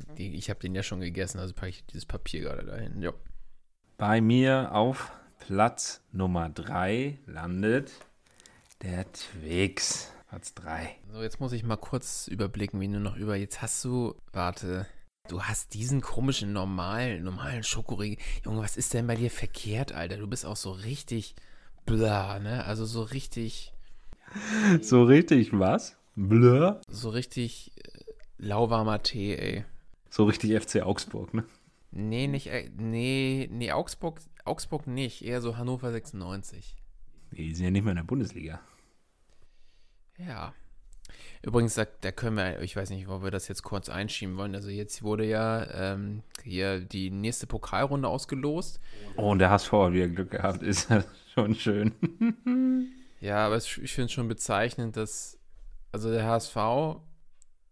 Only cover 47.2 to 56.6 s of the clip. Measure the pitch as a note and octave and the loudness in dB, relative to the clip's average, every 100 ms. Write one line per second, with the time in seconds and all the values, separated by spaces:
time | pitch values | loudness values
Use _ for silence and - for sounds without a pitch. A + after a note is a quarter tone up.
47.2 | G#2+ - - G#2+ - F#2+ C#3 C#3 B2+ B2+ | -2 -4 -6 -6 -2 0 0 0 0 -2
48.2 | - C3+ C#3+ D#3+ F#3 - - - - - | -4 -2 -2 -2 -4 -6 -8 -10 -8 0
49.2 | G#2 G2 F#2 G2+ - G#2 F#2 F2+ F2+ F2 | 4 8 8 8 6 6 8 6 2 0
50.2 | F2+ F#2 F#2+ F2+ F2 G2 - A2 - - | -4 0 -2 0 0 0 4 4 4 -10
51.2 | - - G#2+ A2 A2 G2+ G#3 - E3+ - | -2 0 2 2 2 4 2 2 -2 2
52.2 | A#3 A3+ B3 B3+ C4 B3+ B3+ - - - | 0 0 0 2 2 2 -2 -8 -20 -8
53.2 | G2+ G#2 G#2+ A2+ - - - - A#2+ - | 0 2 4 2 0 -6 -4 -2 -2 0
54.2 | A#2 A2 - G2+ A#2+ B2 A2+ A2 G#2+ - | -2 -2 0 2 2 -2 -4 -4 -6 -6
55.2 | - - - - - - - - A2+ A2+ | -12 -16 -20 -16 -14 -14 -8 -4 0 0
56.2 | A2 A#2 - A2+ | 2 2 0 -2